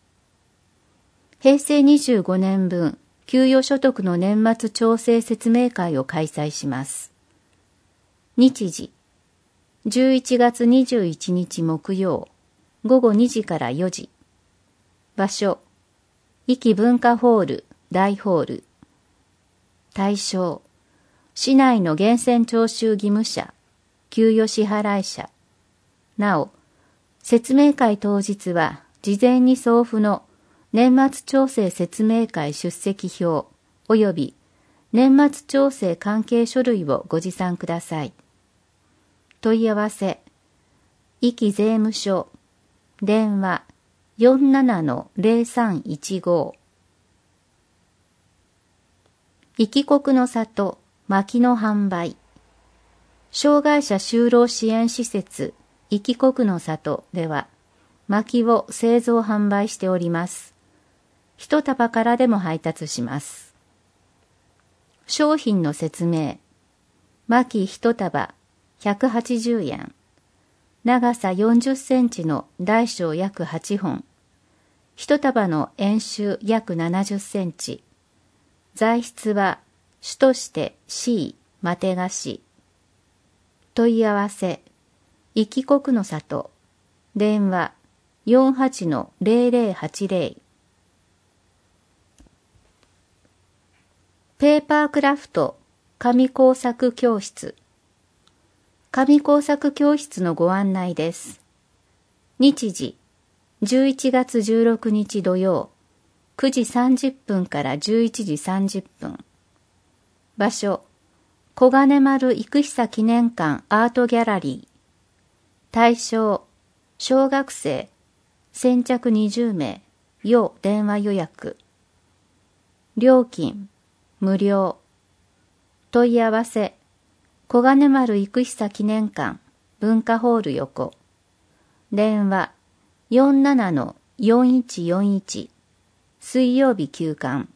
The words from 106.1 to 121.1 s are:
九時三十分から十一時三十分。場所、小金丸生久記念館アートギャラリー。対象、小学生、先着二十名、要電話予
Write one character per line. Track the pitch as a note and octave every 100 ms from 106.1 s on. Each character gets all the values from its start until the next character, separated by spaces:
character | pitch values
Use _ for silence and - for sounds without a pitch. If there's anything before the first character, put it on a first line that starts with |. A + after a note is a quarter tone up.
| _ _ -
九 | C4+
時 | C4
三 | A3+ B3 B3+ B3+
十 | C4+
分 | C4 - G3 F#3
か | C#3+
ら | C3+ C#3+
十 | G#3 A3+
一 | A#3 A3
時 | G3+ D3+
三 | - F#3+ G3
十 | F#3+ - _
分。 | - - - _ _ _ _ _ _ _ _ _ _ -
場 | G#3
所、 | - G3+ F#3 - _ _ _ _ _ _
小 | - B3+
金 | C4+ C4+ C#4+
丸 | C4+ C4+ B3+
生 | A3 A3 C#4+
久 | C#4+ - A3
記 | -
念 | A3 A#3 A#3
館 | A#3 D#3+ C#3+ -
ア | G#3 A#3
ー |
ト | A#3+ A#3+
ギ | A#3+
ャ |
ラ | A3+ G3
リ | C#3+ B2+ -
ー。 | _ _ _ _ _ _ _ _ _ _
対 | A3+ A#3
象、 | A#3 - A3+ G#3+ G3 - _ _ _ _ _
小 | - C4 C4+
学 | C4+ C4+
生、 | - C#3+ C3 - _ _ _ _ _ _
先 | - B3+ B3
着 | A#3+ B3 A#3+
二 | G#3+ G#3+
十 | G#3+ A#3
名、 | F#3+ B2+ - _ _ _ _
要 | G3+ A#3 G#3+ -
電 | G3 G#3 G#3
話 | G#3
予 | G#3